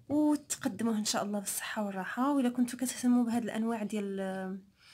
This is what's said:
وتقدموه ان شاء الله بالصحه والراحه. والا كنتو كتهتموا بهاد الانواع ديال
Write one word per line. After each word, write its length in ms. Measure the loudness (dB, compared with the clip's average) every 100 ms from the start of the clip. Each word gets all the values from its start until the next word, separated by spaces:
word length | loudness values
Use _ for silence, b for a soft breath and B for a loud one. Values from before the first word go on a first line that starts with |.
| -2
وتقدموه 880 | 2 4 2 -2 -6 -4 -2 0 0
ان 80 | 0
شاء 180 | -2
الله 160 | -2 -4
بالصحه 460 | -4 -6 -6 -4 -4
والراحه. 480 | -4 -6 0 2
والا 160 | 4 2
كنتو 280 | 2 0 0
كتهتموا 460 | -4 0 4 6
بهاد 200 | 4 2
الانواع 400 | 0 -2 -2 -2
ديال 360 | -2 -2 -2 -2 -4 -4 -6 -8 -12 B B